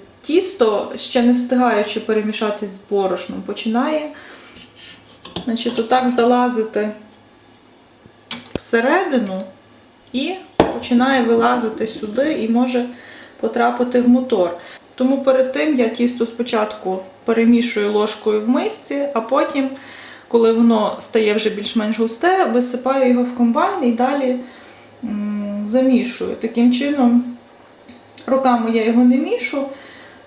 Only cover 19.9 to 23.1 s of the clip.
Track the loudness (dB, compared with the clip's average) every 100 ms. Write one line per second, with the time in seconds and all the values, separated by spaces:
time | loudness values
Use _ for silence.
19.9 | -20 -20 -20 -2 2 4 4 4 4 0
20.9 | -4 -2 0 2 0 -2 -4 -4 -2 -2
21.9 | 0 -2 0 0 2 2 2 0 -2 -2
22.9 | 2 4